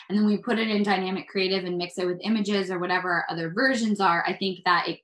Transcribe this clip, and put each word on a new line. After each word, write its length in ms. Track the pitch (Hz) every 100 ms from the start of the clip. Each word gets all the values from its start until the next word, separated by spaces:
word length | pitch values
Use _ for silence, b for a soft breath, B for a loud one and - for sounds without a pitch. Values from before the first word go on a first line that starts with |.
| B
And 80 | 208
then 100 | 214
we 120 | 208
put 220 | - 220
it 100 | 220
in 140 | 208
dynamic 420 | 208 190 185 196 -
creative 380 | 196 190 190
and 120 | 180 175
mix 220 | 175 -
it 80 | 180
with 140 | 175
images 480 | 202 220 202 202 185
or 80 | 185
whatever 320 | 180 180 180
our 160 | 170 -
other 220 | 165 165
versions 500 | 185 262 240 226 196
are, 240 | 190 170
I 100 | 170
think 260 | 190 190 180
that 220 | 185 175 175
it 140 | 170